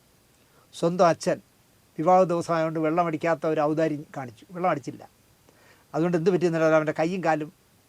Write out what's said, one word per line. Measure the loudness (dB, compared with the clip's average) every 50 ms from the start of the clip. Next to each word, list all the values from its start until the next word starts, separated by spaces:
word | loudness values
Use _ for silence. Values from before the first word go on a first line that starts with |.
| _ _ _ _ _ _ _ _ _ _ _ _ _ _ -8 -2
സ്വന്തം | -2 0 2 4 4 4
അച്ഛൻ | 4 2 0 -4 -4 -4 -6 _ _ _ _ _ _ _ _ _ -8 -2
വിവാഹ | 2 4 6 6 4 4
ദിവസമായതുകൊണ്ട് | 0 -4 -2 -2 -2 -2 -2 -2 -2 -2 -2
വെള്ളം | 0 0 0 0 0
അടിക്കാത്ത | -2 -2 -2 -2 -2 0 -2 -2 0
ഒരു | 0 0 0
ഔദാര്യം | 0 0 0 -2 -2 -6 -10 -12 -12 -12
കാണിച്ചു, | -12 -12 -16 -20 -20 -16 -10
വെള്ളം | -4 -2 -2 -2
അടിച്ചില്ല. | -2 -6 -12 -14 -14 -18 -20 _ _ _ _ _ _ _ _ _ _ _ _ -20 _ _ _ -4
അതുകൊണ്ട് | -2 -2 0 0 0
എന്ത് | 0 2 0
പറ്റിയെന്നല്ല, | 2 0 0 0 2 2 4 4 4
അവൻ്റെ | 2 0 -2 -2
കൈയും | -2 -2 -2 -2 0 0
കാലും | 0 -2 -4 -10 -14 _ _ _ _ _ _